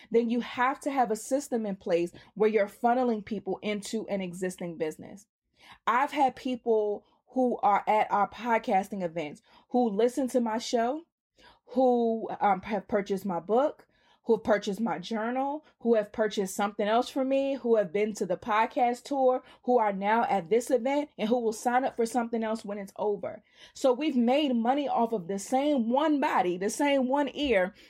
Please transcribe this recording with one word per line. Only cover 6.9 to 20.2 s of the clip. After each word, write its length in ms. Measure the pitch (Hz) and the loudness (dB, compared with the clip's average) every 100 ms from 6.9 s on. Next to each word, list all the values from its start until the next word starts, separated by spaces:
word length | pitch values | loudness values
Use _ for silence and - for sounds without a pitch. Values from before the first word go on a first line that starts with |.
| 208 _ _ _ | -4 _ _ _
who 260 | 254 247 - | 0 0 2
are 260 | 208 196 - | 2 2 2
at 200 | 214 - | 2 2
our 200 | 202 196 | 0 0
podcasting 760 | - 233 226 240 190 - 196 | -4 -2 0 2 0 0 -6
events, 380 | 175 165 147 - _ - - | -6 -6 -8 -10 _ -20 -2
who 180 | 247 240 | 0 2
listen 400 | 196 240 285 254 | 2 2 2 0
to 100 | 254 | 0
my 200 | 233 226 | 0 -2
show, 420 | - 233 233 311 - _ _ _ - _ _ | -2 0 0 -2 -10 _ _ _ -20 _ _
who, 580 | 254 254 240 233 226 196 185 | 2 4 4 2 -2 -6 0
um, 220 | 202 190 | 0 0
have 260 | 202 208 - | -2 -6 -2
purchased 380 | 208 196 190 196 | -2 -2 -4 -4
my 160 | 170 | -6
book, 440 | 170 233 302 - _ _ _ _ - | 0 2 2 -4 _ _ _ _ -2
who 100 | 220 | 0
have 80 | - | 2
purchased 340 | 202 208 190 | 0 0 -4
my 180 | 220 160 | -2 -4
journal, 640 | 170 220 233 262 277 302 _ _ | -4 -4 -2 -2 -4 -6 _ _
who 160 | 233 226 | 2 2
have 180 | 208 | 2
purchased 420 | - 214 208 190 - | -2 -2 0 -4 -2
something 320 | 202 220 208 | -4 -2 0
else 220 | 233 - | 2 0
from 180 | 285 262 | -2 0
me, 280 | 269 277 269 | 0 0 -2
who 200 | 240 220 | 2 2
have 160 | 196 | 2
been 220 | 202 220 | 0 -2
to 120 | 202 180 | -2 -4
the 120 | 175 | -4
podcast 640 | 240 214 240 285 240 240 | 0 0 0 2 0 0
tour, 400 | - 285 254 254 - - | -4 2 2 2 -4 -10
who 140 | - 247 | 0 2
are 140 | 214 | 2
now 320 | 190 202 233 | 0 0 2